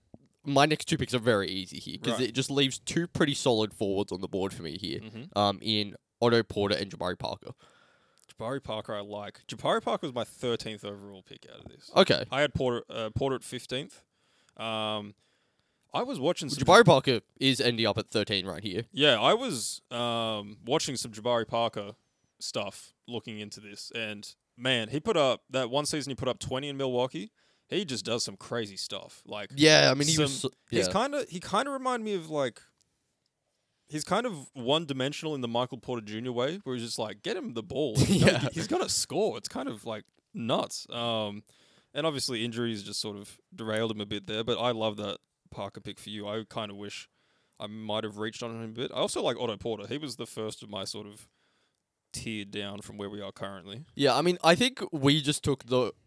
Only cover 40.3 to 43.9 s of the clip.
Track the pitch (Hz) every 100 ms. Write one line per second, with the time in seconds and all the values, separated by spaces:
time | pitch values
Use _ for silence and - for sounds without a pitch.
40.3 | - 117 170 - - - 117 117 113 107
41.3 | 101 - _ _ _ _ - 156 143 -
42.3 | 120 120 113 120 110 98 104 110 101 104
43.3 | - _ 92 113 110 113